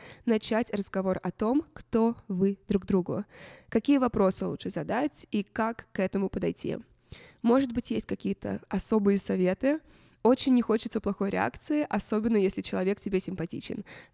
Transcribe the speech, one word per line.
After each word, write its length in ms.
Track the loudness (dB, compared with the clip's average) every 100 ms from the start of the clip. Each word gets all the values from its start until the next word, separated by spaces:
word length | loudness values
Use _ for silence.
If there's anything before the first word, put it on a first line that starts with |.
| -16 -6 0
начать 440 | 0 0 -2 0
разговор 480 | -4 -4 -2 -2 -2
о 80 | -4
том, 340 | -2 0 0 -2
кто 440 | -10 -2 2 2 0 -6
вы 300 | 0 0 0 -2
друг 180 | -2 2
другу? 380 | 0 2 -4 -6 -12 -20 -20 -2
Какие 300 | 0 4 4
вопросы 480 | 4 4 2 2 -4
лучше 240 | -6 -6
задать 560 | -6 -4 -2 -2 -4 -6
и 120 | -4
как 440 | -4 -2 -4 -4 -8
к 80 | -4
этому 280 | -2 0 -2
подойти? 500 | -2 -2 -2 -4 -6 -10 _ -20 -20 -20 _
Может 300 | 4 4 4
быть, 180 | -2 -4
есть 160 | -4 -4
какие-то 540 | -4 -4 -4 -6 -8 -4
особые 500 | -4 0 2 4 2
советы? 600 | 2 0 0 2 0 0 -4 -20 _ _
Очень 320 | 4 4 4
не 80 | 2
хочется 380 | 4 0 -2 -4
плохой 300 | -4 -2 -2
реакции, 560 | -2 -2 -4 -4 -2 0
особенно 480 | -2 -2 -2 2 2
если 240 | 2 0
человек 400 | -4 -2 -2 -2
тебе 200 | -2 -2
симпатичен. 640 | -2 -6 -6 -8 -8 -10 -12 -16 -20